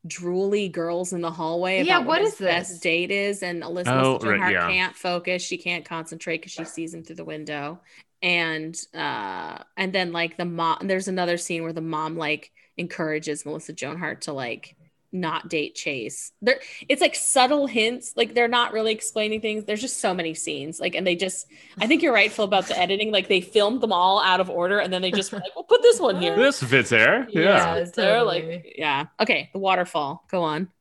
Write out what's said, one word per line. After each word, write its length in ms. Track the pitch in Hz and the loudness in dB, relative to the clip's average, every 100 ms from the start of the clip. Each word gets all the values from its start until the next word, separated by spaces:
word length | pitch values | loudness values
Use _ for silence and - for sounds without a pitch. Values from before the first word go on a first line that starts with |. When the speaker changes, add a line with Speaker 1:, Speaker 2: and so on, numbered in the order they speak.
| 170 | -14
Speaker 1:
drooly 640 | - 180 180 196 208 196 | -8 -4 -2 0 0 -2
girls 400 | 170 165 175 180 | -4 -4 -4 -4
in 100 | 180 | -4
the 80 | 170 | -6
hallway 520 | 165 160 170 185 190 | -4 -4 -2 0 0
Speaker 2:
Yeah, 140 | 320 359 | 2 2
Speaker 1:
about 100 | 254 | 2
Speaker 2:
what 0 | |
Speaker 1:
what 140 | 330 | 2
his 120 | 427 | 2
Speaker 2:
is 60 | - | 0
this? 80 | 185 | 0
Speaker 1:
best 360 | 170 180 175 | 0 -2 -4
date 280 | 175 165 175 | -2 0 0
is, 320 | 202 202 202 | -2 -2 -4
and 180 | 180 175 | -6 -6
Alyssa 380 | 165 180 180 131 | -6 -4 0 4
Speaker 3:
Oh, 160 | 131 131 | 4 2
Speaker 1:
Joan 100 | 113 | 0
Speaker 3:
right, 80 | 101 | 2
Speaker 1:
Hart 140 | 95 | 2
Speaker 3:
yeah. 160 | 92 85 | 2 0
Speaker 1:
can't 240 | 185 185 - | 0 -2 -4
focus. 480 | 180 175 175 180 | -4 -4 -4 -4
She 140 | - 180 | -4 -6
can't 260 | 175 175 - | -6 -6 -8
concentrate 560 | 165 160 165 - 160 | -10 -10 -12 -8 -8
'cause 100 | 175 | -8
she 120 | - | -14
sees 300 | 160 - 165 | -12 -10 -10
him 100 | 170 | -12
through 140 | 160 170 | -16 -14
the 80 | 165 | -12
window. 560 | 156 151 147 143 175 _ - _ _ | -12 -8 -8 -8 -12 _ -20 _ _
And, 520 | 180 175 165 160 156 170 - 160 | 0 0 0 -4 -8 -12 -14 -8
uh, 640 | 147 120 98 90 80 - - - | -6 -4 -6 -8 -10 -14 -16 -6
and 180 | 190 | -2
then, 180 | 190 180 | -2 -2
like, 240 | 170 170 - | -2 -4 -4
the 80 | 175 | -6
mom, 420 | 170 165 160 196 | -2 0 0 0
there's 200 | 190 196 | -2 -2
another 300 | 185 175 175 | -2 0 -2
scene 240 | - 165 | -2 -6
where 120 | 165 | -6
the 80 | 165 | -6
mom, 360 | 160 156 156 165 | -6 -4 -4 -4
like, 340 | 151 151 - _ _ - | -2 -4 -6 _ _ -10
encourages 680 | 175 - 156 156 156 147 147 | -10 -6 -4 -4 -4 -8 -8
Melissa 280 | 156 - | -12 -12
Joan 240 | 160 135 165 | -12 -10 -8
Hart 220 | 156 - | -8 -8
to, 120 | - | -8
like, 420 | 139 123 113 - _ _ _ _ | -6 -8 -8 -14 _ _ _ _
not 380 | 185 170 160 175 | -6 -4 -4 -4
date 240 | 160 147 - | -4 -4 -6
Chase. 560 | 160 135 110 - - _ | -6 -6 -8 -10 -14 _
There, 180 | 214 269 - - - | 0 0 -4 -18 -2
it's, 100 | 285 | 2
like, 140 | 330 - | 2 2
subtle 520 | - 269 254 294 277 | 2 4 4 4 2
hints. 460 | 220 220 247 - - | 0 0 -2 -8 -2
Like, 160 | 233 | 0
they're 140 | 226 233 | 2 4
not 260 | 240 240 | 4 2
really 180 | 220 220 | 0 -2
explaining 480 | 220 - 220 214 220 | -2 -4 -2 -2 -2
things. 260 | 214 214 208 | -4 -4 -4
There's 160 | 214 | -4
just 180 | 254 - | -4 -2
so 160 | 214 180 | 0 0
many 180 | 165 | -4
scenes. 460 | 160 - 147 147 160 | -6 -6 -6 -8 -6
Like, 160 | - - | -4 0
and 100 | 190 | 0
they 100 | 175 | 0
just, 300 | 190 - - - - - | -2 -4 -12 -20 -20 -4
I 60 | 220 | 2
think 140 | 330 | 4
you're 100 | 339 | 6
right, 180 | 226 214 | 4 4
Phil, 120 | 214 202 | 2 2
about 220 | 196 190 | 2 2
the 100 | - | 0
editing. 340 | 180 196 214 | 0 0 2
Like, 160 | 208 185 | 0 2
they 120 | 190 | 0
filmed 420 | 180 220 202 247 | 4 2 4 2
them 120 | 220 | 2
all 260 | 180 180 202 | 4 4 4
out 200 | 185 185 | 4 4
of 100 | 185 | 2
order, 300 | 170 180 208 | 0 0 2
and 120 | 185 | 0
then 120 | 185 | 0
they 80 | 185 | 0
just 200 | 196 190 | -2 -2
were 60 | 202 | -8
like, 180 | - - | -10 -12
"We'll 80 | |
put 200 | - 480 | 4 8
this 160 | 480 440 | 8 6
one 200 | 277 180 | 2 2
here." 160 | 175 180 | 2 4
Speaker 3:
This 260 | 269 277 | 4 4
fits 280 | 123 131 117 | 4 4 6
there. 380 | 113 117 220 247 | 6 8 6 0
Yeah. 120 | 175 | 2
Speaker 2:
Yeah, 420 | 175 170 82 170 175 - | 6 6 4 0 -2 0
Speaker 1:
They're 280 | 190 220 | 4 4
like, 200 | 220 175 | 2 0
Speaker 2:
totally. 300 | 160 175 - - | -6 -10 -12 -6
Speaker 1:
yeah. 280 | 151 139 156 - | -2 -2 -4 -2
Okay, 300 | 220 160 - | 0 0 -2
the 60 | 196 | -4
waterfall. 680 | 190 185 175 165 143 165 _ | 0 2 0 -2 -4 -8 _
Go 120 | 185 | -2
on. 280 | 160 151 185 _ | 0 -2 -6 _